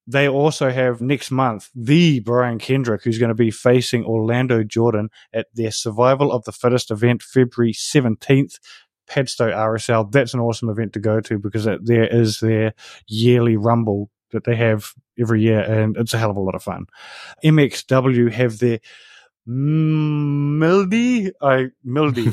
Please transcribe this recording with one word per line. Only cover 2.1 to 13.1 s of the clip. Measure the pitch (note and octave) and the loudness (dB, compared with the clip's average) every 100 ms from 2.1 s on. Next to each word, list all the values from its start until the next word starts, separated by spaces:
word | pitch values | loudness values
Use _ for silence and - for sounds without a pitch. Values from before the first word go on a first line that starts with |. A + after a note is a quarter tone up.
| C3 | 2
Brian | G#2 B2 B2 A2+ | 0 0 0 -2
Kendrick, | - C3 A#2+ G#2 | -2 -2 0 -2
who's | A#2+ A2+ | -2 0
gonna | A#2 | 0
be | A2+ A2+ | 2 0
facing | - B2 B2+ A#2 A#2+ | 0 2 2 2 -4
Orlando | A2 A2+ A2 A#2+ B2+ A#2 | -2 -2 0 0 0 0
Jordan | G#2+ A2+ A#2 G#2+ G#2+ - _ | 0 0 0 0 -4 -10 _
at | A2+ - | -8 -8
their | A2+ A2 | -6 -6
Survival | - A#2+ G#2+ B2+ C3+ C#3+ | -6 -6 0 2 2 0
of | B2 | -2
the | A2 | -6
Fittest | - B2 B2 - | -4 0 0 -2
event, | G#2+ A#2+ A#2+ | 0 0 0
February | - C3 B2 - A#2 | 0 2 2 0 -2
seventeenth, | G#2+ - D3+ B2 G#2+ - C3+ C#3 - - - _ _ - | -2 -2 0 0 -2 0 0 0 -8 -20 -20 _ _ -6
Padstow | - C3 - A2+ | -4 -4 -2 -2
R | G2 A2 A2 | 0 -2 -2
S | - | 0
L. | A2+ | -2
That's | G2+ C3 B2 | 2 0 0
an | B2+ | -2
awesome | A#2 A2 A#2 | -2 -2 -4
event | G#2+ G#2+ | -4 -6
to | G#2 | -4
go | G#2+ A2 | -2 -2
to | - G#2+ | -2 -6
because | G2+ A2 | -4 -4
that, | G#2+ - A2 | -2 -2 2
there | A#2 A2 | 2 4
is | A#2+ A2 G#2+ | 2 2 0
their | A2 G#2+ A2 - - - | 0 0 -2 -4 -16 -20
yearly | - | -8